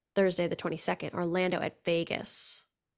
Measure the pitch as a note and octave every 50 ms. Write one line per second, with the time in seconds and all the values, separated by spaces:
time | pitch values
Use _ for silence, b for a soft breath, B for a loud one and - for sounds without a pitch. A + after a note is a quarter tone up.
0 | _ _ - - G3 F#3 F3 - F3 E3+ - - - E3+ D#3+ D#3+ - - F3+ -
1 | - D3 - - F3+ E3+ E3 F#3 F#3 F3+ F3+ - - - - _ - - E3+ E3+
2 | E3+ - - - - - - - - - - - - _ _ _ _ _ _